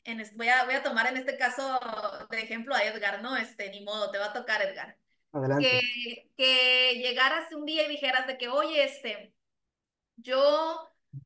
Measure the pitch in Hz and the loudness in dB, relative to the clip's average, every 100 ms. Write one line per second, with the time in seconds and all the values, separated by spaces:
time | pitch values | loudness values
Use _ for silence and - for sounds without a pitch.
0 | - 226 208 220 233 254 247 262 285 233 | -10 -10 -10 -2 4 4 4 0 0 2
1 | 294 262 262 254 247 240 269 262 240 220 | 0 0 -4 0 0 0 -2 -2 -2 -4
2 | - - - 226 220 233 247 247 208 220 | -6 -6 -6 -6 -4 -6 -2 0 0 0
3 | 202 202 240 254 226 - 202 202 202 214 | -2 -2 -4 -4 -4 -8 -10 -10 -8 -4
4 | 196 202 202 247 240 214 190 160 139 - | -2 -2 -4 -4 -2 0 0 -2 -12 -16
5 | _ _ _ 147 131 277 262 254 247 240 | _ _ _ -4 0 2 4 4 2 -4
6 | 240 233 - - 262 254 254 254 254 240 | -8 -12 -14 0 2 4 6 6 4 2
7 | 247 247 269 320 320 302 294 311 302 285 | -2 2 2 2 -4 -8 -4 0 0 -2
8 | 269 254 262 262 240 277 302 311 269 - | 0 0 0 -4 -2 0 2 2 0 -2
9 | 233 208 - _ _ _ _ _ _ _ | -8 -10 -12 _ _ _ _ _ _ _
10 | _ - 233 262 285 302 320 330 - _ | _ -18 -2 4 6 6 2 -4 -10 _
11 | _ 135 | _ -16